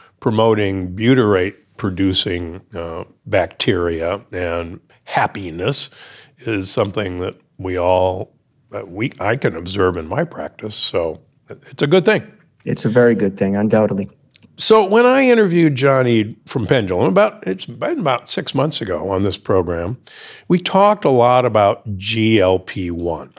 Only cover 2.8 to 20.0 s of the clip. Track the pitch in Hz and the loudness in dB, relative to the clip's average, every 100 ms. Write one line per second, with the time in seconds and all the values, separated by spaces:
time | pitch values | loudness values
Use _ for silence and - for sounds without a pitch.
2.8 | 85 82 - _ - 98 85 - - 92 | -10 -10 -14 _ -4 -2 -2 -2 -2 0
3.8 | 87 82 82 101 - 92 87 85 87 90 | -2 -2 -4 -6 -8 -8 -6 -6 -8 -12
4.8 | _ _ - - 110 110 92 80 98 147 | _ _ -6 -2 -2 -4 -10 -8 -6 -6
5.8 | - - - - - _ - 107 95 - | -10 -14 -20 -20 -20 _ -8 -6 -6 -4
6.8 | 104 104 101 90 92 - _ _ 95 90 | -4 -4 -6 -6 -8 -10 _ _ -8 -2
7.8 | 87 92 92 92 110 _ _ _ _ 101 | 0 2 2 -2 -10 _ _ _ _ -14
8.8 | 101 90 120 - 98 123 123 82 87 98 | -12 -8 -8 -4 -4 -2 -2 -6 -8 0
9.8 | 92 87 80 95 85 - 76 - 110 - | 0 0 -6 -6 -6 -8 -14 -12 -12 -8
10.8 | - 95 82 78 _ _ _ - - - | -4 -2 -4 -6 _ _ _ -20 -18 -4
11.8 | 143 185 165 - - _ _ _ - 160 | 0 2 2 0 -4 _ _ _ -8 -6
12.8 | 117 120 120 107 101 95 98 101 107 110 | 0 2 4 2 -2 -2 -4 -2 0 2
13.8 | 104 98 98 _ _ _ _ - - 220 | 0 -2 -8 _ _ _ _ -6 4 4
14.8 | 190 214 247 262 262 233 202 170 160 131 | 6 4 4 4 4 4 4 4 2 4
15.8 | 139 135 123 113 104 - - 131 101 165 | 2 4 4 2 0 -6 -8 -6 2 2
16.8 | 92 90 139 190 208 214 - 190 - 117 | 2 0 2 4 2 0 -8 -8 -10 -8
17.8 | - 330 156 123 - - 143 131 151 - | -4 -2 -2 -2 -4 -6 -4 -2 -2 -2
18.8 | - 82 85 95 101 92 - 95 87 85 | -6 -4 -2 -2 -2 -4 0 0 0 -4
19.8 | 87 127 | -4 -8